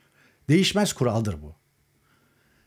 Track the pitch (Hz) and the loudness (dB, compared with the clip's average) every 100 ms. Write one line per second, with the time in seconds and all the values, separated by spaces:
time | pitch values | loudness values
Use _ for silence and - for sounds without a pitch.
0 | _ _ _ _ - 170 180 202 202 - | _ _ _ _ 0 2 2 0 -2 0
1 | 120 110 107 80 73 - _ _ _ _ | 0 0 -2 -6 -12 -20 _ _ _ _
2 | _ _ _ _ _ _ | _ _ _ _ _ _